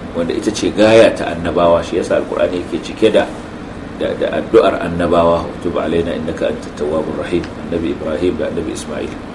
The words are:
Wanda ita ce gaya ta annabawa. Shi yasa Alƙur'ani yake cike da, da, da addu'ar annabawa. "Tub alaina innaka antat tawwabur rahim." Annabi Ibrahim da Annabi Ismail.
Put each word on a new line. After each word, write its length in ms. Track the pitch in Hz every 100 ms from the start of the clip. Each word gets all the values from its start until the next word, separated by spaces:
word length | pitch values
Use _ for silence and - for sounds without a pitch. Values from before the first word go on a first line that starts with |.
| -
Wanda 180 | 85 82
ita 200 | - 107
ce 180 | - 90
gaya 400 | 90 107 113 101
ta 220 | - -
annabawa. 500 | 82 82 82 85 85
Shi 140 | - 87
yasa 220 | - 82
Alƙur'ani 400 | - - 92 90
yake 200 | - 82
cike 320 | - - 107
da, 120 | - - - - - - - - -
da, 80 | 78 -
da 240 | - 78
addu'ar 360 | - 110 98 -
annabawa. 640 | 85 85 85 87 85 85 82 -
"Tub 160 | 87 82
alaina 360 | 80 85 82
innaka 360 | - 80 - 78
antat 240 | 78 - -
tawwabur 400 | 73 78 78 76
rahim." 240 | 76 87 82 - 76
Annabi 240 | 82 82
Ibrahim 440 | 69 78 76 90 78
da 120 | 76
Annabi 240 | 82 78
Ismail. 400 | - 76 73 - - -